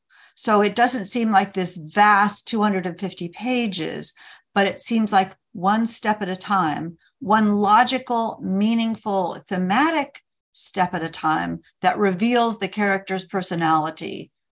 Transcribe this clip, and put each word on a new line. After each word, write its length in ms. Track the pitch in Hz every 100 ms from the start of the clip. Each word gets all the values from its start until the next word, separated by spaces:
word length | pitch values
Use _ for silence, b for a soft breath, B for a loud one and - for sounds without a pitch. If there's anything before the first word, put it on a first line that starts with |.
| _ b b b
So 260 | - 208
it 140 | 208 190
doesn't 300 | 247 247 190
seem 260 | 240 226
like 220 | 196 202
this 220 | 185 175 175
vast 720 | 156 208 208 202 202 - -
two 140 | 226
hundred 240 | 208 190 175
and 140 | 165
fifty 300 | 185 - 170
pages, 840 | - 233 247 226 175 160 151 - - B B B
but 140 | 202 196
it 120 | -
seems 320 | - 226 214
like 240 | 196 196 - _
one 320 | - 190 220 226
step 340 | - 208 208
at 80 | 185
a 60 | 185
time, 640 | - 196 160 139 165 165 b -
one 380 | 196 214 214 208
logical, 840 | 202 220 247 254 254 233 226 -
meaningful, 1000 | 190 190 220 226 226 214 214 196 170 - -
thematic 720 | 185 185 220 311 311 277 - _ _ _
step 420 | - - 196 180
at 100 | 175
a 60 | 160
time 520 | - 160 160 170 165 b _
that 160 | 185 208
reveals 640 | 196 180 233 240 233 208
the 80 | 185
character's 580 | 214 202 196 196 185 -
personality 1080 | 196 180 170 160 160 156 160 170 - - _ _